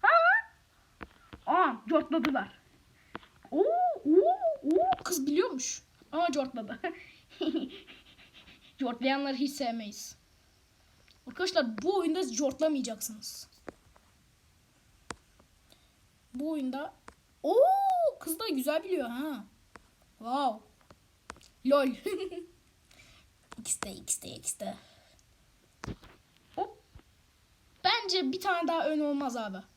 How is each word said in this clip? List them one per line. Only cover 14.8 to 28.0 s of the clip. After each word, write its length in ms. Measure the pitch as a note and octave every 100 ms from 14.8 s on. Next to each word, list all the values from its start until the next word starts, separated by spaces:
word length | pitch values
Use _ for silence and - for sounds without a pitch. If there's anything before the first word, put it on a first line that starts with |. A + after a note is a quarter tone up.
| _ _ _ - _ _ _ _ _ - _ _ _ _ _
Bu 180 | B3 D4
oyunda... 420 | D#4 C4 C4 D4+ - - - _ _
Oo, 120 | C#4+ G#4+ D#5+ G5 G5 F#5 E5 -
kız 200 | - E4
da 100 | A4
güzel 340 | C#4+ C4 D#4
biliyor 260 | F#4 F4+ A#3+
ha. 340 | A#3+ D#4 C4 - _ _ - _ _ _ _
Wow. 480 | A3+ C4 C#4 A3 - _ _ - _ _ _ - - _ B3+
Lol. 220 | C#4+ C4+
<laughs> 720 | - - G4 F#4+ F4+ E4+ - _ _ _ - - - - _ _ -
X'de, 320 | G#3+ - G#3
X'de, 380 | - - - -
X'de. 460 | - - - G3 - - - - _ _ _ _ _ _ _ - - - - _ _ _ -
Hop. 280 | G4+ - _ - - _ _ _ _ _ _ _
Bence 480 | F4+ A4+